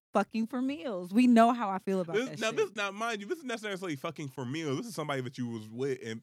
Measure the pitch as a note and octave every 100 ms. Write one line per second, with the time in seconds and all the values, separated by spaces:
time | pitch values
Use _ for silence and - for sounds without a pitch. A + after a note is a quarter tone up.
0 | _ G#3 G3 A3 A3 B3 C4 D4 D#4 F#3
1 | F3+ G3+ B3+ A3+ A#3 A#3+ G#3 F#3+ - F#3+
2 | E3 E3 C4 D#3 A3 A#3 G4+ B3 D4+ G3
3 | A#3 G#3+ G3+ E4 C4 A3 G#3 F#3+ F#3 C#3+
4 | E3 D#3 C#3+ - A#2+ D3+ D#3 C3+ A#3 E3
5 | D3+ C3+ B2 - A#2+ A2+ G#2+ A2+ C#3 C3
6 | A2+ A2+